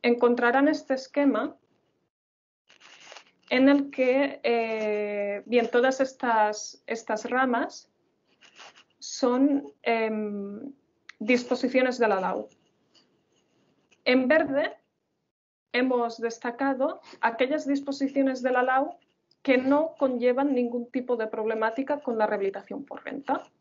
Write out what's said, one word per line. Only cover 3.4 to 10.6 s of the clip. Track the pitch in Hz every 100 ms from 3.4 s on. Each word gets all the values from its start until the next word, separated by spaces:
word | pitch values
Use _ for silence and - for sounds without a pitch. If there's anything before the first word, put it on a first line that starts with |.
| _
en | 254 269
el | 285 277
que, | - 254 262 285 -
eh, | - 233 226 220 214 208 208 208 202 202 214
bien, | 240 233
todas | 240 262 262
estas, | 269 - 247 226 214 214 - - -
estas | 226 - 220 240
ramas | 247 262 233 330 - - _ _ _ _ _ - _ - - _ _
son, | - - 247 247 277 277 - -
em, | - 226 220 214 214 208 202 202